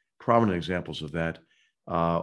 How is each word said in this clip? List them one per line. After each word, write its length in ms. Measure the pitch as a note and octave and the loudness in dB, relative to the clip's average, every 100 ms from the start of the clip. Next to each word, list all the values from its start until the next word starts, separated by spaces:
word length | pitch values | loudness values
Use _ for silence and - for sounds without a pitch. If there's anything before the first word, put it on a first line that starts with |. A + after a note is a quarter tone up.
| _ _ | _ _
prominent 380 | - A#2 A2+ F2 | 2 4 4 2
examples 440 | E2 F2+ E2+ D2+ | -2 -4 -6 -10
of 100 | D#2 | -8
that, 260 | E2 E2 E2 _ _ _ _ - | -4 -4 -6 _ _ _ _ -6
uh, 340 | F2 E2+ E2+ | 0 2 0